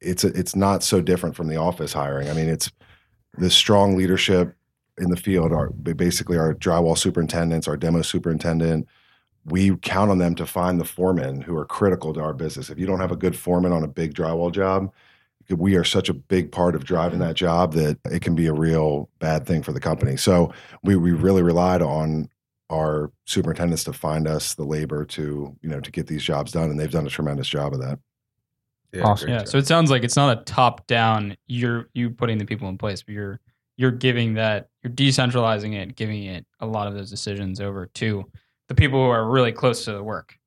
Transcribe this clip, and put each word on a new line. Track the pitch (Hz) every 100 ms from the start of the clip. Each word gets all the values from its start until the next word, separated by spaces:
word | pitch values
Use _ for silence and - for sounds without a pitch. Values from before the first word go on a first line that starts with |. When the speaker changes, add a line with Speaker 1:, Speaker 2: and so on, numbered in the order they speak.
Speaker 1:
it's, | 90 90
it's | 95 90 87 98
not | 98 98
so | - 95
different | 85 87 87 82
from | 80
the | 80
office | 85 87 73
hiring. | 76 69 69 71
I |
mean, | 80 80
it's | 78 - _ _ _ _ _ _ -
the | 90
strong | - - 101 98 92
leadership | 92 92 - 92 87 - _ _ _ -
in | 90
the | 87
field, | - 92 80
our, | 78 71
basically | - 87 78 87 - - 85
our | 80
drywall | 73 92 85 82 80
superintendents, | 95 85 80 85 85 82 78
our | 73
demo | 82 85
superintendent, | 80 90 85 78 85 82 82 80 67 _ _ _ _ _ -
we | 92 98 90
count | - 95 104
on | 92
them | 87
to | 85 85
find | 92 90 87
the | 78
foremen | - 92 87 69 67
who | 67 80
are | 71
critical | - 101 87 80
to | 80
our | 78
business. | 67 78 69 67
If | 76
you | 92
don't | 92
have | 92
a | 85
good | 92 87
foreman | - 90 90
on | 85
a | 78
big | 85 82 71
drywall | 80 82 87
job, | 92 95 95 95 _ _ _ _ _ -
we | 90 190 90
are |
such | 82 98 92
a | 71
big | - 92 87
part | 92 90 78
of |
driving | 67 87 87 87
that | 85 80
job | 90 85 90
that | 80 76 73 -
it | 85
can | -
be | 82 82
a |
real | 76 80 80 78 71 - -
bad | 80 78 -
thing | 82
for | -
the | 67
company. | 85 80 - 67
So | - 90 82 - - -
we, | 98 95
we | 87
really | 82 92 95
relied | 85 85 90 90
on | 78 76 78 78 76 _ _ _ -
our | 80 78 76 76 _ -
superintendents | 98 82 80 87 80
to | -
find | 69 78 78 78
us | 78 - -
the |
labor | 73 76 73 73 73
to, | - 76 73 71 71
you | 80
know, | 71
to | 69
get | - -
these | 76
jobs | - 73 67
done. | 85 80
And | 73
they've | 76
done | 82 71
a |
tremendous | - 76 71 65
job | 73 71
of | 67
that. | 65 71 _ _ _ _ _ _ _ _ _
Speaker 2:
Yeah, | 92
Speaker 3:
Awesome. | 87 104 -
Speaker 2:
great |
Speaker 4:
Yeah. | 120
Speaker 2:
job. | 101
Speaker 4:
So | 139
it | 139
sounds | 165 156
like | 131
it's | 120 -
not | 143 110
a |
top | - - 123 - -
down, | 120 113 110 104 104 -
you're, | 123 120 117 113
you | 123 120
putting | 113 117 110
the | 101
people | 110 98
in | 92
place, | 107 95
but | -
you're, | 104 101 98 _ _ _ -
you're | 127
giving | 120 127 120 113 110
that, | 110 104 - _
you're | 123
decentralizing | 127 139 135 123 123 113 107 107 104
it, | 92 -
giving | 110 104
it | 98 87 - -
a | 110
lot | 110 101
of |
those | 101 95
decisions | 98 104 101 95 95
over | 101 98 90
to | - 110 101 - - _ _ -
the | 127
people | 147 135
who | 127
are | 117 110
really | 131 120
close | 113 127 113 -
to |
the | 101
work. | 107 98 - -